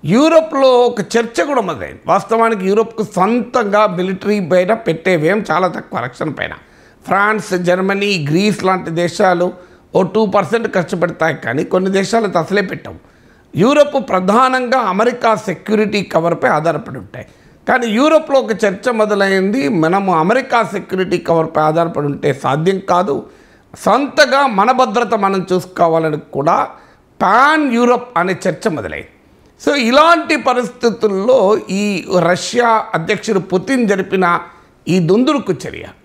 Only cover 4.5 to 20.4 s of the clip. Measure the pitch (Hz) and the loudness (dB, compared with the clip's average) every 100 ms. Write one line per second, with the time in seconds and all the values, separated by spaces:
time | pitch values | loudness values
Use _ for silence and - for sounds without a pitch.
4.5 | 180 185 220 - 156 190 175 156 208 185 | 2 2 0 -2 -2 0 0 2 0 0
5.5 | 160 185 165 - 147 120 - 151 - - | 0 0 -4 -8 -8 -8 -6 -8 -6 -8
6.5 | - _ _ - _ - 190 208 214 - | -10 _ _ -20 _ -2 0 2 0 -4
7.5 | 180 175 180 190 196 202 190 143 160 208 | -2 0 0 0 0 -2 -2 -2 0 0
8.5 | 208 190 185 165 165 175 170 190 175 180 | 0 0 -2 -2 -4 -4 0 0 2 -2
9.5 | - - - _ 160 190 214 214 202 165 | -4 -20 -20 _ -2 0 0 2 0 0
10.5 | 226 220 185 165 180 160 - 160 151 117 | -2 -2 -4 -4 -4 -4 -2 -2 -2 -4
11.5 | 127 - 185 190 190 196 226 208 175 156 | -4 -2 -2 0 -2 0 0 0 -2 -2
12.5 | 196 190 175 - - _ _ _ _ _ | -2 -2 -8 -12 -18 _ _ _ _ _
13.5 | - 233 294 285 277 - 190 185 220 262 | 0 4 4 4 2 -2 -2 2 2 2
14.5 | 254 247 262 220 185 233 240 233 220 - | 2 0 0 0 0 0 2 0 0 -2
15.5 | 170 - 214 214 208 - 165 165 170 254 | -8 -2 0 0 -2 -2 -2 0 0 0
16.5 | 156 160 151 - 131 - - - _ - | 2 0 -2 -6 -14 -14 -16 -18 _ -20
17.5 | _ - 226 240 214 302 311 311 269 220 | _ -2 0 0 2 4 2 2 0 0
18.5 | 208 208 190 254 226 214 202 196 196 190 | -2 -2 -2 -4 0 0 2 2 2 0
19.5 | 247 277 196 160 190 196 170 160 247 | 0 0 0 2 0 0 0 2 0